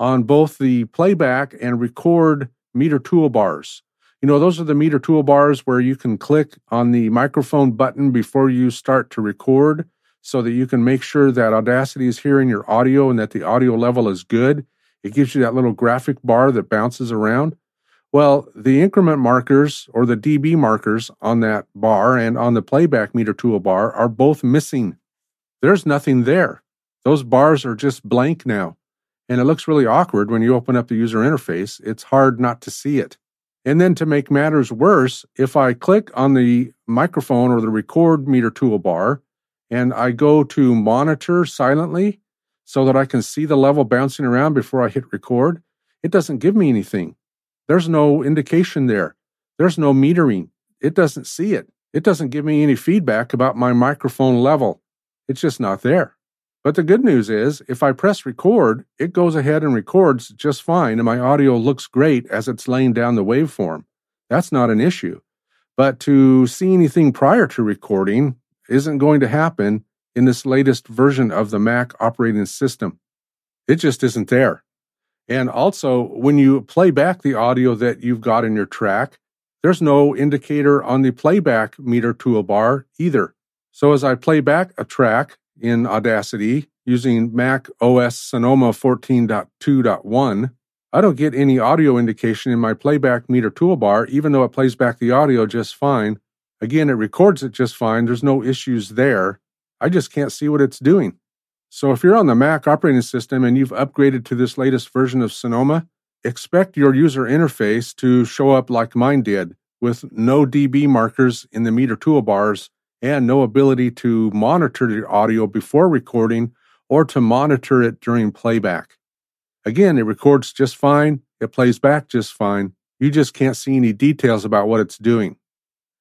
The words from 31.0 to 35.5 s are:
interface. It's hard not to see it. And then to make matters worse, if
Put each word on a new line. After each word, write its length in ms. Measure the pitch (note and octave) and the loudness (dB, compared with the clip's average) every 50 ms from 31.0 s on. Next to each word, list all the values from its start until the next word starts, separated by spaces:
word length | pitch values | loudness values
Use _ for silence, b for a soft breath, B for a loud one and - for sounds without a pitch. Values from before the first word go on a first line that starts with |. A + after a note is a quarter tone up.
| A#2 A2+ A2 A2 | -2 -2 -2 0
interface. 600 | A2+ C#3 D#3+ C3 - - E2+ F2 F#2+ A2+ - - - | 0 0 -2 -2 -4 -6 -8 -8 -8 -10 -12 -14 -12
It's 200 | G#2+ A2 - - | -12 -12 -12 -8
hard 360 | - - C3+ C3+ C3+ B2 A2+ | -2 2 4 4 4 2 0
not 220 | B2+ B2 A#2 A#2 - | -2 -4 -4 -6 -10
to 80 | - | -18
see 280 | - - - C#3 D3 C3 | -16 -12 -8 -6 -4 -4
it. 200 | - - _ _ _ _ _ _ _ _ _ _ - | -4 -6 _ _ _ _ _ _ _ _ _ _ -4
And 160 | C3 D3 E3 | -2 2 2
then 160 | F3+ F#3 E3+ | 2 2 2
to 100 | - E3 | 0 -2
make 240 | D#3 D3 C#3+ C3+ - | -2 -2 -2 -2 0
matters 420 | C#3+ C#3+ D3 D#3 D#3 D3 B2+ - B2 | 0 0 0 0 0 0 -2 -2 -2
worse, 540 | A2+ C#3+ F#3+ G#3 D#3 B2+ B2+ - - - _ _ | 0 2 2 4 4 2 0 -2 -6 -18 _ _
if 200 | - C3+ B2+ | -4 -4 -2